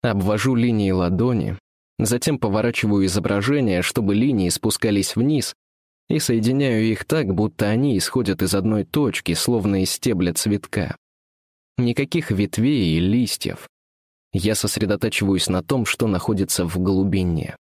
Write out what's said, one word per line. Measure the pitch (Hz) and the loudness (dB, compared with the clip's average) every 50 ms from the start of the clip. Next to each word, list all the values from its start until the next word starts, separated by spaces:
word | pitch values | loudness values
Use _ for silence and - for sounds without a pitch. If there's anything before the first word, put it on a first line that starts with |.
Обвожу | - 120 107 98 92 98 104 107 110 135 131 | -2 0 -2 0 0 0 0 0 0 0 0
линии | 117 117 123 117 107 104 95 | 2 2 2 2 2 2 2
ладони — | 92 92 90 87 92 90 113 127 123 107 76 52 95 - _ _ _ _ _ _ _ - | 2 2 0 0 0 0 0 0 0 0 -2 -4 -6 -8 _ _ _ _ _ _ _ -4
Затем | - 107 120 123 - 160 151 123 | -2 0 0 0 0 -2 -2 0
поворачиваю | - 107 98 107 107 120 117 - - 107 104 101 98 | 0 0 0 2 0 0 0 0 0 2 2 2 2
изображение, | 95 87 101 87 - 101 101 101 120 143 143 131 110 92 90 | 2 0 -2 -2 0 -2 0 0 0 0 2 2 2 2 0
чтобы | 90 - - 131 107 98 101 | 0 -2 -2 0 0 2 2
линии | 104 120 143 139 107 92 87 | 2 2 2 2 2 0 0
спускались | 85 - - 113 104 - - 113 104 101 95 - - | -2 0 -2 -2 -2 0 0 0 2 0 0 0 0
вниз, | 107 120 143 156 143 - - - _ _ _ _ _ _ _ _ _ _ _ | 0 0 2 2 0 -2 -4 -8 _ _ _ _ _ _ _ _ _ _ _
и | - 156 | -2 -2
соединяю | - - 123 113 107 120 131 139 143 135 117 110 110 | 0 2 0 2 2 2 2 2 2 2 2 2 2
их | 113 110 - - | 2 0 -2 -2
так, | _ 151 160 143 95 | _ 0 0 0 0
будто | 95 87 107 107 - - 107 | 0 0 0 -2 -2 -2 0
они | 104 107 117 135 143 123 | 0 2 2 2 2 2
исходят | 95 - - - 127 120 - 95 - | 0 -2 0 0 0 0 0 0 0
из | 95 90 90 | 0 0 0
одной | 101 92 110 107 107 95 | 0 0 0 0 0 -2
точки, | _ - 151 147 120 - - - - 85 | _ -2 0 0 0 -2 -4 -4 -4 -4
словно | - - - 123 113 95 104 98 95 | -2 0 0 0 0 0 0 0 2
из | 95 - | 0 0
стебля | - - - 127 110 87 90 87 82 | -2 -2 -2 -2 0 0 0 0 0
цветка. | - - 110 104 101 - - - 107 87 - - - _ _ _ _ _ _ _ _ _ _ _ _ _ _ _ - | -2 -2 -2 -2 -2 -4 -4 -4 -4 -4 -4 -6 -10 _ _ _ _ _ _ _ _ _ _ _ _ _ _ _ -2
Никаких | 123 120 117 - 139 131 - 170 - - | 0 0 0 -2 -2 -2 -2 -4 -2 -2
ветвей | 107 95 104 98 - - 113 135 151 131 98 82 78 | 0 0 0 -2 0 0 0 2 2 2 2 2 2
и | 82 | 2
листьев. | 87 95 104 123 123 101 - - - - - - - - _ _ _ _ _ _ _ _ _ _ _ _ | 2 2 2 2 0 0 -4 -6 -6 -8 -8 -8 -14 -20 _ _ _ _ _ _ _ _ _ _ _ _
Я | - 95 90 107 110 | -4 -2 0 0 0
сосредотачиваюсь | - - 101 - - 104 95 104 98 - 113 - - 104 98 98 90 - - | 0 -2 -2 -2 -2 0 0 0 0 0 -2 0 0 2 2 2 2 2 0
на | 92 92 | -2 -2
том, | 85 - 139 131 110 | -2 -2 -2 -2 0
что | - - - 123 | -2 -2 -2 0
находится | 110 101 87 - - 110 95 95 - - - 90 | 0 0 0 0 -2 0 0 0 -2 -2 -2 -2
в | 85 85 90 | -2 -2 0
глубине. | 90 95 98 92 95 98 87 95 92 90 85 78 - - - - _ | 0 2 2 2 2 2 2 2 2 0 0 -2 -2 -6 -10 -14 _